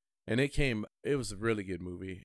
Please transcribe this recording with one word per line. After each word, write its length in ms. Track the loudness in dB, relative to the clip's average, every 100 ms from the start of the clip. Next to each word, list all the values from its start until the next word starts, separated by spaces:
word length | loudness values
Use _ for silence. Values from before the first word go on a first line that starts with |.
| _ _ 0
and 140 | 2
it 80 | 2
came. 380 | 4 2 2 -4 _
It 100 | 0 0
was 140 | 0
a 60 | -2
really 260 | 0 0
good 180 | -2 -6
movie, 420 | -6 -8 -8 -10